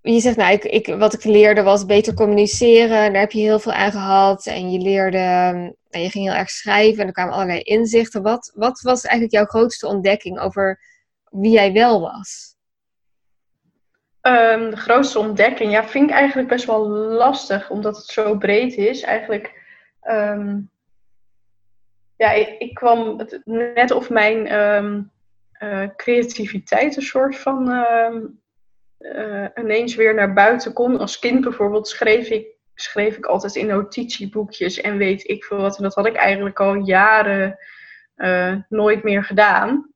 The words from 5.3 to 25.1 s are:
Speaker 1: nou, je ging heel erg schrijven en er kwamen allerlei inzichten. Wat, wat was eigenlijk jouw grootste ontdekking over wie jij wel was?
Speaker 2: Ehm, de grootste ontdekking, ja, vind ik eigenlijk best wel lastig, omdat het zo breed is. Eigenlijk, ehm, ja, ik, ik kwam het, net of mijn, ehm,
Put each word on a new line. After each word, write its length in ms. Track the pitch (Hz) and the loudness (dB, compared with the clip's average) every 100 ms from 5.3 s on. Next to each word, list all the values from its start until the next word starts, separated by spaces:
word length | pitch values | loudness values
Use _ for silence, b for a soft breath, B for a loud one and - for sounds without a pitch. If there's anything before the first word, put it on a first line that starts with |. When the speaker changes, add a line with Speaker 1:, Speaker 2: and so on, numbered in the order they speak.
| 180 180 180 | 2 2 -2
Speaker 1:
nou, 440 | 175 - _ 175 | -8 -14 _ -8
je 60 | 175 | -6
ging 140 | 202 196 | -4 -4
heel 60 | 185 | -2
erg 120 | 185 | -4
schrijven 500 | - 214 202 220 214 | -8 -2 4 4 2
en 60 | 196 | -4
er 60 | |
kwamen 220 | 190 180 | -4 -6
allerlei 260 | 180 190 175 | -4 -4 -4
inzichten. 600 | - 214 226 226 226 220 | -2 0 2 0 0 -4
Wat, 300 | 196 240 - | -2 -4 -6
wat 260 | - 226 254 | -4 -4 -4
was 220 | 247 254 | -2 -2
eigenlijk 300 | - 233 226 | 0 -2 0
jouw 100 | 214 | 0
grootste 420 | 208 220 240 - - | 0 2 0 0 -6
ontdekking 520 | 202 190 202 185 180 | -2 0 -2 -4 -8
over 420 | 190 190 196 190 b b b _ _ | -6 -2 -4 -4 b b b _ _
wie 200 | 190 202 | -4 4
jij 200 | 226 196 | 4 4
wel 280 | 196 240 220 | 4 4 2
was? 560 | 165 233 190 - - _ _ _ _ _ _ _ _ _ _ _ _ _ _ _ _ _ | -2 -12 -16 -18 -20 _ _ _ _ _ _ _ _ _ _ _ _ _ _ _ _ _
Speaker 2:
Ehm, 500 | 254 247 226 220 226 | 2 4 4 2 -2
de 60 | 214 | -8
grootste 420 | - 240 277 220 | 0 2 2 -2
ontdekking, 540 | 214 202 220 262 214 | -4 2 2 2 0
ja, 120 | 208 | 0
vind 260 | 220 285 294 | 0 2 2
ik 60 | 277 | 4
eigenlijk 320 | 277 269 254 | 2 0 -2
best 160 | 247 247 | -2 0
wel 220 | 220 214 | -2 0
lastig, 800 | 208 220 226 247 277 - 196 - | -2 -2 2 2 0 -4 -6 -4
omdat 260 | 202 208 208 | -6 -6 -8
het 80 | - | -10
zo 300 | - 214 208 | -4 -2 0
breed 380 | 202 202 247 247 | 0 0 0 0
is. 260 | 202 262 | -2 -2
Eigenlijk, 500 | - 214 - 208 - b b b b _ | -4 -4 -4 -8 -8 b b b b _
ehm, 580 | - 220 208 208 202 202 196 _ _ _ _ _ _ _ _ _ _ _ _ _ _ _ | -6 -4 -2 -4 -6 -8 -10 _ _ _ _ _ _ _ _ _ _ _ _ _ _ _
ja, 140 | 220 | 0
ik, 160 | 208 214 - | 2 0 -4
ik 160 | 247 | -14
kwam 440 | - 247 233 226 214 | -4 2 2 0 -8
het, 220 | 220 - | -12 -14
net 460 | - 226 240 240 247 | -8 -6 -4 0 0
of 200 | 262 247 | 0 0
mijn, 360 | 233 214 220 208 | 0 2 0 -2
ehm, 560 | 208 208 208 208 208 202 | 0 2 0 -2 -6 -10